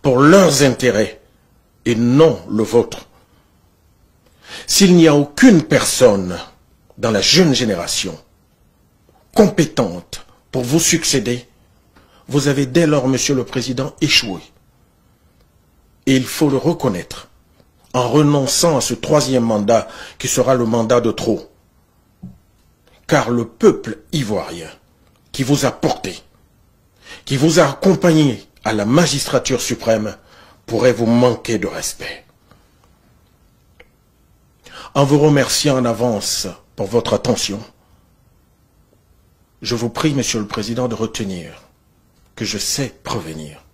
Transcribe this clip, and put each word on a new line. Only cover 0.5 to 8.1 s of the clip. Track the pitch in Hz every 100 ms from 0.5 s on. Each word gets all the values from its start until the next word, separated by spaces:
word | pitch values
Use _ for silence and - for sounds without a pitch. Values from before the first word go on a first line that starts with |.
| 139
intérêts | 143 120 127 104 107 - _ _ _ _ _ _ -
et | 113
non | 120 135 160 104 -
le | 104
vôtre. | 107 117 113 - - _ _ _ _ _ _ _ _ _ _ _ _ _ - - -
S'il | - 196 175
n'y | 160
a | 147
aucune | 143 - 254 175
personne | - 139 - - 123 98 90 87 - _ _ _ _ -
dans | 113
la | 104
jeune | 92 156 170
génération | 123 117 90 82 - 95